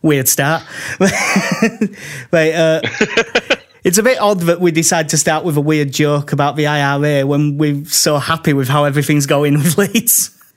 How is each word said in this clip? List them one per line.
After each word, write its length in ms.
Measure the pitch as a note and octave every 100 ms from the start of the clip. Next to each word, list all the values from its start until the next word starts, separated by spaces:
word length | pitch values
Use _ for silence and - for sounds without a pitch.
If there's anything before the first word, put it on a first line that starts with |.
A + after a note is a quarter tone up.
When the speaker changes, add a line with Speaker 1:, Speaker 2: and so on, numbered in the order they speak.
Speaker 1:
weird 260 | D#3+ C#3+ B2
start. 340 | - C#3+ D#3+ - -
<laughs> 200 | - -
Right, 1500 | G3 - - G3 - - A3+ A3+ G#3+ - - - - E3 D#3
uh, 260 | E3 D#3+ D#3+
Speaker 2:
<laughs> 1000 | - - G#3+ - A#3 A#3+ - C#4 - _
Speaker 1:
it's 140 | - F#3
a 40 |
bit 160 | A3 E3+
odd 220 | G#3 G3+
that 180 | E3+ E3+
we 120 | F3+
decide 380 | D#3+ D#3+ F3 D#3
to 60 | D#3
start 280 | E3+ D#3
with 120 | E3+ D3
a 40 |
weird 320 | D3 D#3 C#3
joke 400 | C3 D3 D3 C#3+
about 240 | C#3+ C#3+ C#3+
the 100 | D3
I 140 | D3
R 240 | C#3 C#3
A 200 | D3 C#3+
when 320 | C#3 C#3+ D3 C#3+
we're 280 | D3+ C#3+
so 320 | D#3 - E3 D3
happy 360 | - D#3+ D#3+
with 140 | C#3 B2+
how 180 | D3
everything's 420 | D3 C#3+ C#3 D3 C#3
going 280 | C#3+ D3
with 240 | D3 D#3 D#3+
Leeds. 580 | G3 A3+ A#3 - - - _